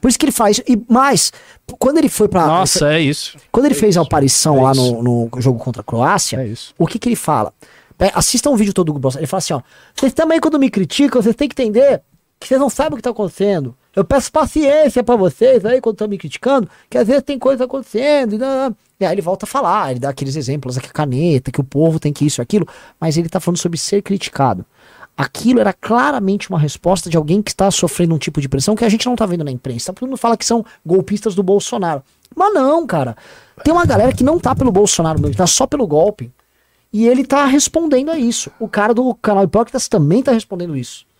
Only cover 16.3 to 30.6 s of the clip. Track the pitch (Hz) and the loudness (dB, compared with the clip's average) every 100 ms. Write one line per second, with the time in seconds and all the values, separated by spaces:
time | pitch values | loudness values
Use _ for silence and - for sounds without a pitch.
16.3 | - 247 277 180 _ _ 247 220 277 269 | -6 0 0 0 _ _ -2 2 0 0
17.3 | 277 247 269 247 269 - 214 277 294 247 | -2 0 0 -2 -6 -6 -4 0 0 0
18.3 | 214 262 269 269 214 _ _ 185 180 165 | -2 -2 -2 -4 -6 _ _ -4 -2 -4
19.3 | 190 - 277 208 202 156 127 135 135 135 | -4 -4 -2 0 0 -2 -4 -6 -6 -6
20.3 | 139 131 127 131 127 - - 151 123 170 | -6 -4 -6 -6 -8 -8 -6 -2 0 2
21.3 | 139 - - 135 139 160 160 147 147 147 | 0 0 -6 -2 2 2 2 -4 0 -2
22.3 | - 123 208 - - - _ 160 151 165 | -2 0 0 0 -8 -20 _ -2 -2 -2
23.3 | 185 175 175 175 165 - 202 - 196 - | -4 -2 -2 -4 -6 -2 -4 -2 -4 -4
24.3 | - 135 92 - _ _ - - - 139 | -2 0 -2 -8 _ _ -20 -20 -8 -8
25.3 | - 226 247 208 180 - 233 277 269 190 | -2 2 2 2 -2 -2 0 0 0 -2
26.3 | 202 - 180 147 - - 185 - 165 151 | -2 -2 -2 -2 -2 -2 -2 0 -2 2
27.3 | 196 208 - 196 - 170 - 175 160 - | 0 -2 0 0 0 -2 0 0 0 -2
28.3 | 151 135 135 139 214 226 220 247 240 214 | -6 -4 -2 0 0 2 0 0 -2 -2
29.3 | 175 147 123 135 117 - 185 254 262 233 | -2 -4 -8 -8 -8 -8 -10 -8 -4 -2
30.3 | 226 - 233 | 0 0 -2